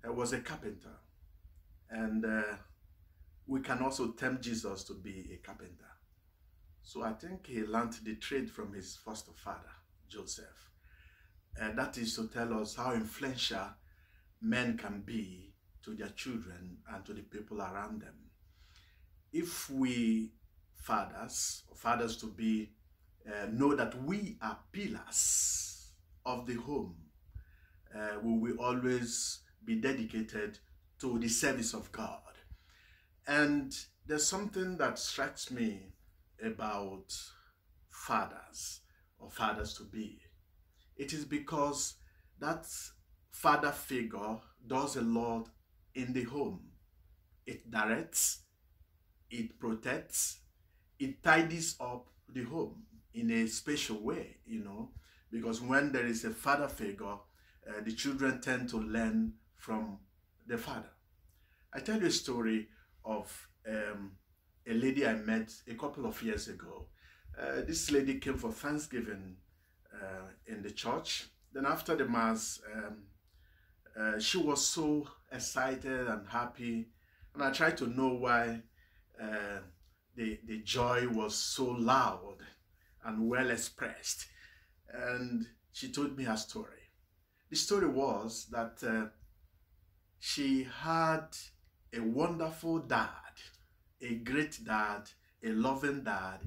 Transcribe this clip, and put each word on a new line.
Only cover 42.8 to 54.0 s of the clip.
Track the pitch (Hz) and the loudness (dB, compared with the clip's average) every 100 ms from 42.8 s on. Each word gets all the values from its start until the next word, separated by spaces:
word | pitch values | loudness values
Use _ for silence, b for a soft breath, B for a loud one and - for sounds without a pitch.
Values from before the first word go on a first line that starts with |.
| - - - - _ | -10 -16 -20 -20 _
father | - 160 147 147 | 4 6 8 6
figure | 135 - 127 110 101 104 113 - _ 120 | 0 -2 -2 -2 -2 -4 -4 -8 _ 0
does | 131 139 135 | 2 2 2
a | |
lot | 117 113 117 113 - - _ _ - | 2 4 2 0 -4 -14 _ _ -12
in | 131 123 | -6 -2
the | 127 | 0
home. | 117 143 143 185 - - _ _ - - _ - - | 0 0 -2 -4 -12 -20 _ _ -20 -20 _ -16 -12
It | 113 - | -12 -4
directs, | 110 110 120 165 - - - - _ _ _ - _ _ _ _ | 2 4 4 2 2 2 2 -8 _ _ _ -20 _ _ _ _
it | 120 113 - | -4 -4 -4
protects, | 117 113 127 147 - - - - - _ _ _ _ _ | -4 -2 0 -2 -2 -2 -2 -4 -16 _ _ _ _ _
it | 135 - | -4 2
tidies | 170 160 165 165 160 - | 8 8 8 2 -2 -4
up | 123 123 - - - | -6 -6 -10 -20 -10
the | 127 | -6
home | 113 160 - - - - - | -4 -2 -4 -6 -18 -20 -12
in | 113 117 | 0 2
a | 117 113 | 4 4
special | - - 143 - 107 | 0 0 0 0 -2